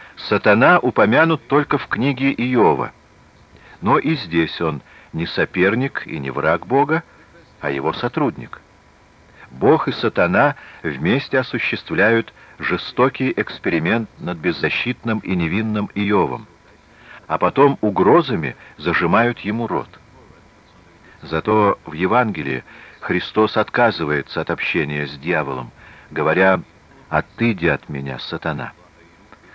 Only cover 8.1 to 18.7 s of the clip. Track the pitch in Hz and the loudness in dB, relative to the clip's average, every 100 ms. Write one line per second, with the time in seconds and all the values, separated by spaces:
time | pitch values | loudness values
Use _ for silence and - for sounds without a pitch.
8.1 | - 139 78 58 - _ _ _ _ _ | -2 -2 -4 -12 -16 _ _ _ _ _
9.1 | _ _ - - - 117 156 - - 110 | _ _ -20 -18 0 4 4 2 -2 -2
10.1 | - 87 98 143 131 - - 85 67 82 | 0 2 4 2 0 -12 -10 -8 -2 0
11.1 | 131 - 135 123 113 - 107 - 80 104 | 0 0 -2 -2 -4 -4 -6 -4 0 2
12.1 | 113 - - - - 80 87 - - 131 | 2 0 -10 -20 -8 -4 -4 -4 0 0
13.1 | - 131 - 104 - - 82 80 117 110 | 2 -4 -2 -6 -6 -2 0 0 -2 -2
14.1 | - 87 85 87 80 78 - - - 113 | -10 -8 -4 -4 -2 -2 -2 -4 -6 -4
15.1 | 110 - 90 82 95 110 107 101 - 101 | -4 -2 -2 0 -2 -2 -2 -4 -4 0
16.1 | 104 73 60 55 _ _ _ _ - - | 2 2 -2 -12 _ _ _ _ -20 -20
17.1 | - - 80 90 - 139 139 107 95 92 | -16 -6 -2 0 4 4 4 -2 2 4
18.1 | 160 160 101 69 - - | 4 2 -2 -4 -8 -18